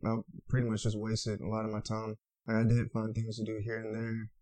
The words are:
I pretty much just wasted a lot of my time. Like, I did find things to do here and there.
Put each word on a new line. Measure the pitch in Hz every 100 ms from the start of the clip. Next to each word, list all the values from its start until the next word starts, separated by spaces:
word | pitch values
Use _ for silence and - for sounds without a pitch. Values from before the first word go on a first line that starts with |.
| 110
I | 113 - - -
pretty | 131 120
much | 107
just | 113 107
wasted | 110 110 - 104
a | -
lot | 110 110
of |
my | 107
time. | 107 110 110 107 _ _ -
Like, | 110
I |
did | 113 120 110
find | 117 110 110
things | 113 113
to |
do | 110 110
here | 107 113
and | 110 110
there. | 113 113 107 -